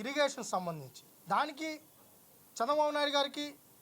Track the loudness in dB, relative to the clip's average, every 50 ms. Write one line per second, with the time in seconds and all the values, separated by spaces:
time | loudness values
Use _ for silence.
0 | -4 -2 0 2 2 2 0 -2 -6 -2 -2 -2 -2 -2 -6 -6 -8 -12 -16 -18
1 | -20 -20 -20 -12 -4 0 2 2 2 0 -2 -6 -6 -6 -6 -8 -12 -20 -20 -20
2 | -20 -20 -20 -20 -20 -20 -20 -20 -20 -12 -6 -2 0 2 4 4 4 4 4 2
3 | 2 2 2 2 2 0 -2 -6 -8 -8 -10 -14 -20 -20 -20 -20